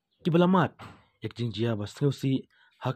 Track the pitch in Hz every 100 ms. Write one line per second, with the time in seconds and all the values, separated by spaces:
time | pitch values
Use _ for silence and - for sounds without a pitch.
0 | _ _ - 165 175 190 147 - - -
1 | _ _ 107 - 120 98 117 107 104 -
2 | 147 135 139 131 - _ _ _ -